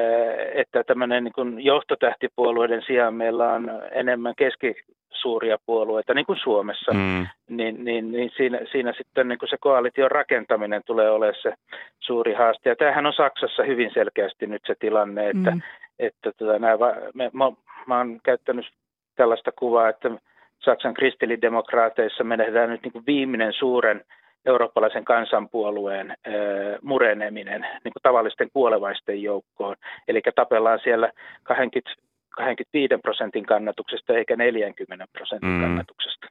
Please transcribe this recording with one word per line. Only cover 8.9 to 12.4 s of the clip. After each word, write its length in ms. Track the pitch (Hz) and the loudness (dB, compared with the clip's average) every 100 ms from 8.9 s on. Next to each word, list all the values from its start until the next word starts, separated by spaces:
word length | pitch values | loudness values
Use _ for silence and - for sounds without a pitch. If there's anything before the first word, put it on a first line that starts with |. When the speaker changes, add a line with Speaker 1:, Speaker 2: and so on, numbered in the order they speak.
| 117 | -6
Speaker 1:
sitten 300 | - - 127 | -4 -2 0
niinku 200 | 120 127 | -2 -6
se 100 | 135 | -2
koalition 520 | 143 135 123 - 135 | 2 4 2 2 2
rakentaminen 680 | 143 139 127 107 113 104 104 - | 2 0 -2 0 -2 0 -6 -2
tulee 240 | 113 107 | 2 4
olemaan 300 | 107 107 104 | 4 2 0
se 120 | 117 - _ - - _ | -6 -6 _ -20 -20 _
suuri 340 | - 120 117 | -4 0 0
haaste. 360 | 107 | 4